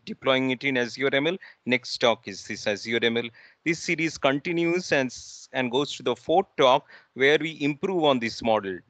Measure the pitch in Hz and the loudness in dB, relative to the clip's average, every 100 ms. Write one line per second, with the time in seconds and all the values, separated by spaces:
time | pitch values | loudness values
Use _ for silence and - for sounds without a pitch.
0 | - 214 139 131 131 127 139 131 120 127 | -8 -4 0 2 2 -2 -2 -2 -2 -2
1 | 139 139 151 185 - - - 127 - - | -2 0 0 -4 -8 -12 -2 -2 -2 0
2 | 123 107 - 95 - 104 - 101 113 117 | 2 2 -2 -14 -10 -8 -4 -4 -2 0
3 | 117 117 120 - - _ 156 165 - 160 | 0 0 -6 -10 -20 _ -4 -4 -4 -2
4 | 160 - 139 139 175 170 170 175 185 151 | -4 0 0 0 -2 -2 0 -2 0 0
5 | 131 - - - - 131 127 123 143 - | 0 -6 -18 -20 -10 -4 -2 -2 -2 -4
6 | 127 120 - 165 196 - 135 139 - - | -4 -4 0 0 0 2 4 4 0 -20
7 | _ - 139 151 160 151 143 147 196 185 | _ 0 4 4 0 -2 -2 -2 -2 2
8 | 151 127 113 - 117 107 98 90 - | 4 4 0 -2 0 2 0 -8 -6